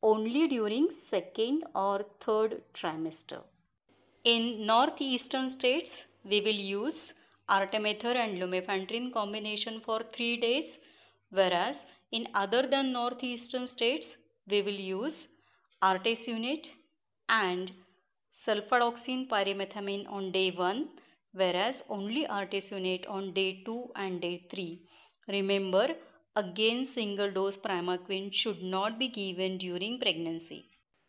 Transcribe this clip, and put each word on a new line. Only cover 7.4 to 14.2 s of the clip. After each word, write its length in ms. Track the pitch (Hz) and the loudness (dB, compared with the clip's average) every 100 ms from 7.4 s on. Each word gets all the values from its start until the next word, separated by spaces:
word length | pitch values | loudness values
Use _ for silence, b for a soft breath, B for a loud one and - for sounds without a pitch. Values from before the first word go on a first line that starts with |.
| - | 0
artemether 640 | 196 196 214 208 208 240 247 | 2 2 0 0 -2 0 0
and 220 | 220 185 | 0 -2
lumefantrine 760 | 185 185 185 190 190 233 247 | -2 -2 -2 -4 -2 -6 -4
combination 680 | 233 202 214 214 208 233 220 | -4 -4 -4 -4 -4 -4 -6
for 220 | 226 220 | -4 -4
three 360 | 233 - 233 233 | -4 -4 -2 0
days, 420 | 233 269 311 - B B B B - | 0 0 0 -4 B B B B -4
whereas 560 | 190 185 175 220 302 - B - | 2 4 4 0 -2 -6 B -8
in 160 | 226 233 | -6 -2
other 300 | 202 196 247 | 0 2 2
than 280 | 262 277 269 | 4 2 2
northeastern 760 | 247 240 247 247 233 - 254 247 | 0 -2 -4 -4 0 0 2 0
states, 500 | - 233 311 - - | 2 2 0 -2 -4